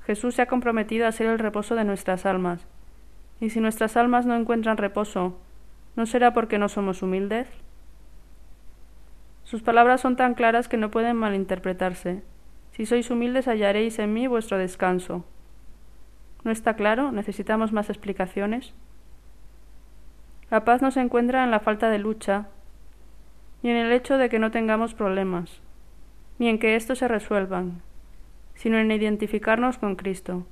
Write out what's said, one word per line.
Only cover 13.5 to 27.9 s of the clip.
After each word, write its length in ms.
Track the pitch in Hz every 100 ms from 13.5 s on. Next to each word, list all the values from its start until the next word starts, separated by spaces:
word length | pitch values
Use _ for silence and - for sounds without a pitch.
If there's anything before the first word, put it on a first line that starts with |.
| 220 202 208 226 226
en 120 | 208
mí 140 | 220 262
vuestro 320 | 240 226 196
descanso". 680 | 185 - 185 180 180 175 - - - - - - - - - - - -
¿No 80 | 226
está 240 | 220 233 220
claro? 360 | 208 226 285
¿Necesitamos 600 | 220 214 190 - 220 220
más 180 | 214 214
explicaciones? 840 | 208 202 190 185 - 202 233 - - - - - - - - - - - - - - - - - - -
La 120 | 220
paz 180 | 220 240
no 80 | 269
se 100 | 262
encuentra 420 | 247 240 240 262
en 60 | 254
la 100 | 214
falta 300 | 214 214 226
de 80 | 214
lucha, 500 | 208 220 - 196 214 - - - - - - - - - - -
ni 80 | 240
en 60 | 233
el 140 | 233
hecho 260 | 247 247 269
de 100 | 247
que 80 | 220
no 140 | 220
tengamos 420 | 226 226 220 226
problemas, 680 | - 202 190 190 175 175 - - - - - - - - -
ni 120 | 233
en 100 | 220
que 160 | 226 220
estos 240 | 226 254
se 80 | 247
resuelvan, 760 | 220 208 208 190 185 180 175 -